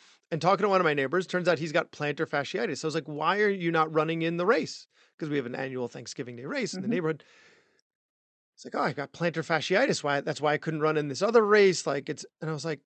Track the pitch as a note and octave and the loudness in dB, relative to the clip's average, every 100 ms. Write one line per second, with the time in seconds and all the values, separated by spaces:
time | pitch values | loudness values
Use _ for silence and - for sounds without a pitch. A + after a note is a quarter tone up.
0 | - _ - D#3+ E3+ F#3 G3+ F#3+ E3 C#3+ | -20 _ -8 0 2 4 4 4 4 2
1 | C3 F3 F3 F3+ F3 D3 D#3+ D#3+ - - | 0 0 -2 0 2 0 0 -2 -2 -6
2 | D3 C#3+ D#3 D3 C3 F#3+ A3+ C3 D#3+ D3+ | -6 -4 -2 -2 -2 -4 -4 -4 -4 -4
3 | D3 D3 D#3 G3+ G#3 G3 E3 D#3+ D#3+ D#3 | -6 -2 0 2 2 2 0 2 2 0
4 | D#3 E3 E3 E3+ F3+ C#4 - - - _ | 0 0 -2 0 2 2 0 -10 -18 _
5 | _ - D3+ D3 A#2+ C3 C3+ B2+ A#2+ C3+ | _ -10 -4 -4 -4 -8 -6 -6 -8 -8
6 | A#2 - B2 A#2+ C#3+ C#4 G3 F#3 G3+ F3+ | -14 -12 -12 -12 -8 -6 -6 -6 -4 -2
7 | D#3 D3+ - - - _ _ _ _ _ | -2 -4 -10 -20 -20 _ _ _ _ _
8 | _ _ _ _ _ _ B2+ - G#3+ C#3 | _ _ _ _ _ _ -8 -2 -2 -2
9 | C#3 - E3+ D#3+ D3+ D#3+ - F#3+ C#4 - | -10 -2 -2 -2 -2 -2 2 2 2 0
10 | C#3+ C#3+ D3+ C#3 D3 D3 D#3+ D#3 D#3 D#3 | 0 0 0 -2 0 0 -2 0 0 0
11 | D3 B2+ G3+ A#3 G#3 G#3 G3 E3 D#3 C#3+ | -2 -2 4 4 6 8 8 6 -2 -4
12 | - C#3 - - D#3 D3+ D#3+ D3 | -4 -10 -10 -10 -8 -6 -6 -8